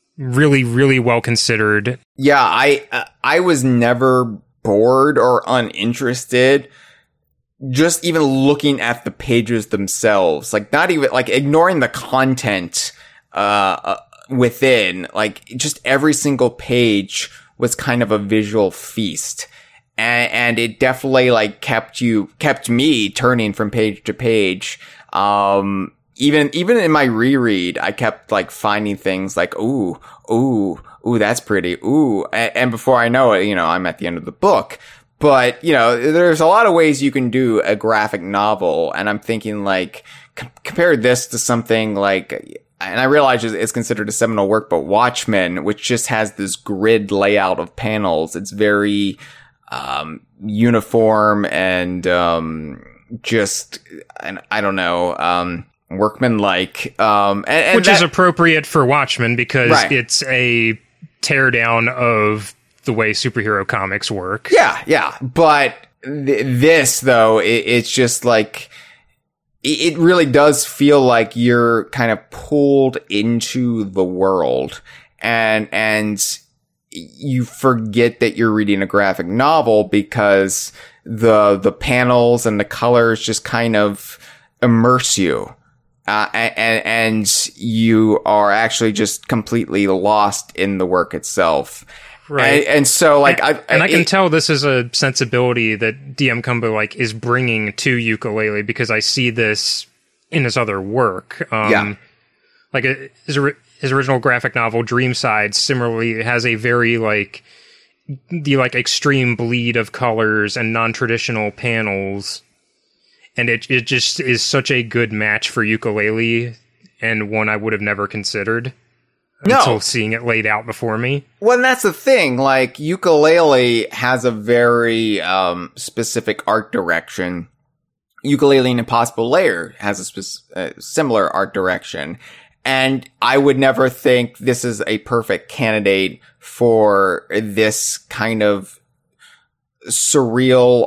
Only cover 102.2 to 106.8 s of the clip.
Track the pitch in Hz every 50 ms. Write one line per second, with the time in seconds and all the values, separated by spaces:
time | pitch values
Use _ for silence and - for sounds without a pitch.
102.2 | _ _ _ _ _ _ _ _ _ _ - 131 120 131 135 131 135 - _ _
103.2 | _ - 139 143 139 139 139 _ _ _ _ _ - 131 131 139 131 131 135 123
104.2 | - 135 123 123 - 123 - 123 117 113 113 117 120 - 123 123 127 127 123 -
105.2 | - 120 107 107 104 104 104 - - - 139 123 120 117 113 113 117 117 110 110
106.2 | 110 120 123 120 117 123 117 107 113 123 120 120